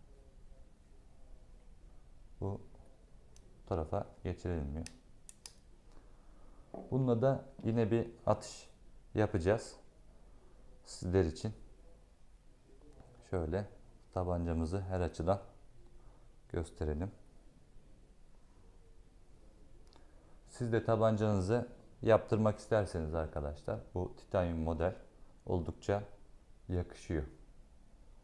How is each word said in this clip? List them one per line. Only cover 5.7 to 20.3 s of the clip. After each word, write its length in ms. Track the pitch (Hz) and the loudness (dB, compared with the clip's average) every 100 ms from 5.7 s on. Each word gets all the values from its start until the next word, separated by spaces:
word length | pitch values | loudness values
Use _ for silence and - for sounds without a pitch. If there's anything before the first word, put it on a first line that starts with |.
| - - - - - - - - - - - - | -20 -20 -20 -20 -20 -20 -20 -20 -20 -16 -14 -4
Bununla 320 | 127 131 113 | 0 4 4
da 220 | 131 139 - - | 4 2 -2 -6
yine 260 | 113 117 110 | 0 4 4
bir 160 | 117 - - - | 4 2 -2 0
atış 420 | 104 - - - - - - - | 0 0 -14 -18 -20 -20 -20 -6
yapacağız 600 | - 104 98 85 110 - - - - - - - - - - - - | 2 2 4 4 4 2 -16 -20 -20 -20 -20 -20 -20 -20 -20 -20 -20
sizler 400 | - - 92 92 | -16 -8 2 6
için. 280 | 85 - 110 107 - - - - - - - - - - - - - - - - - | 6 2 -6 -6 -14 -20 -20 -20 -20 -20 -20 -20 -20 -20 -20 -20 -20 -20 -20 -20 -4
Şöyle 340 | 92 80 92 101 - - - - | -2 0 -2 -4 -10 -20 -20 -8
tabancamızı 680 | - 90 87 85 82 80 98 | -4 0 0 0 0 0 -2
her 200 | 92 92 | -2 0
açıdan 400 | 85 - 85 98 - - - - - - - - - - - | 0 0 2 0 0 -18 -20 -20 -20 -20 -20 -20 -20 -20 -8
gösterelim. 580 | 87 85 - 78 76 98 - - - - - - - - - - - - - - - - - - - - - - - - - - - - - - - - | -6 -6 -4 -2 -2 -4 -8 -20 -20 -20 -20 -20 -20 -20 -20 -20 -20 -20 -20 -20 -20 -20 -20 -20 -20 -20 -20 -20 -20 -20 -20 -20 -20 -20 -20 -20 -20 -20